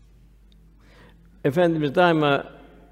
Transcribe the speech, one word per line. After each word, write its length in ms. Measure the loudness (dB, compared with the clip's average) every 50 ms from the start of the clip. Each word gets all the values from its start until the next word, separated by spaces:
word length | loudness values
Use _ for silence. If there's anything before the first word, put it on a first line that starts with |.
| -20 -20 -20 -20 -20 -20 _ -20 _ _ _ -20 -20 -20 _ _ _ -20 -20 -20 -20 -20 -20 -20 -20 -20 _ -8 -6
Efendimiz 500 | -4 -2 0 0 0 0 -2 -4 -4 0
daima 500 | 2 2 2 2 2 0 0 0 -2 -4 -8 -16 -20 -20 -20 -20 -20 -20 -20